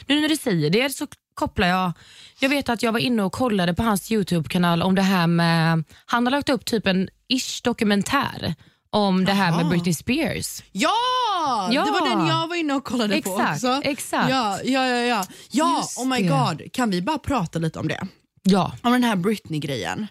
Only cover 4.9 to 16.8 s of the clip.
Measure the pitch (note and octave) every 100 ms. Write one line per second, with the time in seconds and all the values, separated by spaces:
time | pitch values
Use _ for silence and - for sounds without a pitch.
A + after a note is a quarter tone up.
4.9 | G3 F#3+ F#3+ E3+ E3+ E3+ E3 E3 E3 D#3
5.9 | - - A#3+ A#3+ C#4+ C#4 A#3+ - A3+ G3
6.9 | F#3 F#3+ - - B3+ - - B3 A#3 G#3
7.9 | G3+ F3+ C#4 A#3+ - - D#3+ - _ _
8.9 | G#3+ G3+ F#3 F#3 G3 F#3 E3 E3+ F3 F3
9.9 | E3 - C#4 C4+ - - - - F#3+ D4+
10.9 | G#4+ B4 B4+ A#4+ F#4 D4+ A3+ F#3 A#3 G#4
11.9 | G4+ D4 G#3 E3 - E4 F4 D#4 C#4 -
12.9 | B3 G#3+ D#4 G3 F#3 C4 D3+ B3 C4+ C#4+
13.9 | D4 - D4+ A#3+ C4 G#3+ F#3 G#3+ C4 C4
14.9 | A#3+ A#3+ A3+ F#3+ - - A#3 E4 D#4 F3
15.9 | - B3+ B3+ F#3 B3+ A3 E3 - -